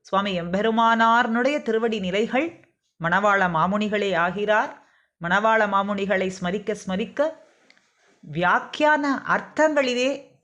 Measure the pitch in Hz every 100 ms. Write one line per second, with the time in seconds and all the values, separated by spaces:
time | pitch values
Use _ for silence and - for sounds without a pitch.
0 | - 196 202 180 170 185 220 220 226 226
1 | 226 233 233 226 254 294 294 226 226 220
2 | 185 190 226 254 320 - _ _ _ _
3 | 165 180 208 196 180 165 175 208 208 208
4 | 202 170 175 185 208 214 285 - _ _
5 | _ _ 170 190 220 220 208 196 202 202
6 | 196 190 190 190 180 202 208 208 - 190
7 | 220 - 302 320 _ _ _ _ _ _
8 | _ _ - 151 175 220 240 - 302 302
9 | 285 262 - 180 - - 311 294 262 247
10 | 254 277 - _